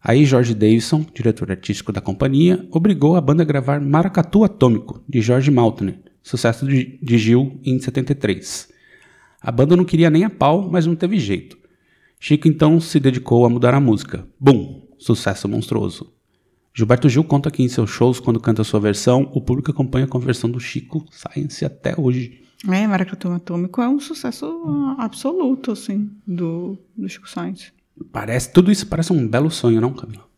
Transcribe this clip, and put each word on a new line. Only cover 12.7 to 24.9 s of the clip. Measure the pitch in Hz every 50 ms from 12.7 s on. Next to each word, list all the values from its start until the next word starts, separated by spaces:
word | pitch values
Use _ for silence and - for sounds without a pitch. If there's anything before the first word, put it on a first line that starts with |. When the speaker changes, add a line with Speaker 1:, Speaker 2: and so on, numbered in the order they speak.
| 165 165
Speaker 1:
se | 165 - - 151
dedicou | 135 135 123 127 123 - 120 120 120
a | 117
mudar | 120 123 117 120 127
a | 139
música. | 143 123 107 98 - - - - - - _ _
Bum! | 135 139 135 107 - - - - - _ _ _
Sucesso | - - 117 - - - 95 - - 101
monstruoso. | 107 113 110 - 120 110 104 95 - - - - _ _ _ _ _ _ _ _ _ _ _ _ _
Gilberto | - 113 104 123 123 - 147
Gil | 117 139
conta | 165 160 147 143 - -
que | - -
em | 131 123
seus | - - 113 104
shows, | - - 120 127 123 123
quando | - - 113 110
canta | - 117 110 107 110
sua | - - 107
versão, | 104 104 101 - - 123 123 131 139 -
o | - 131
público | - - 123 139 135 -
acompanha | 147 - 135 127 - 131 135 135
com | - 127
a |
versão | 120 131 120 - - 117
do | 120 123
Chico | - - - 127 127 - - 156 160 _
Science | _ - - - - 147 143 147 - - 156
até | 143 - _ - - -
hoje. | - 147 127 123 127 123 120 - _ _ _ _ _ - 196
Speaker 2:
É, | 185 190 214 214
Maracatu | 196 180 185 185 196 190 - 180
Atômico | 175 175 175 - 175 175 180 185 180 -
é | 240 247
um | 277 285
sucesso, | 285 - 320 - - 247 233 - 294 302 330 339 339
ah, | 311 294 285 277 269